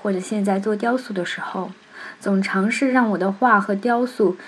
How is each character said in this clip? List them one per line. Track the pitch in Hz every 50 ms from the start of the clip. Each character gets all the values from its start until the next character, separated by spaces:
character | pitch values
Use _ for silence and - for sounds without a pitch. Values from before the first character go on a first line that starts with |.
或 | - 208 196
者 | 180
现 | 185 - 220 208 196
在 | 202 190
做 | 196 196 220 208
雕 | 202 233 233 247
塑 | 254 262 - 202
的 | 185 175
时 | - - -
候， | - - - 190 180 - 185 - - - - - - - - -
总 | - 202 196 190
尝 | 190 - - 190 196 220
试 | - - 277 254
让 | 254 254 240 220
我 | 190
的 | 170 180 196
画 | 196 - 254 247 220 202
和 | 202 - 202
雕 | 196 - 247 233 240 254
塑 | 247 - - 214 180 180 - -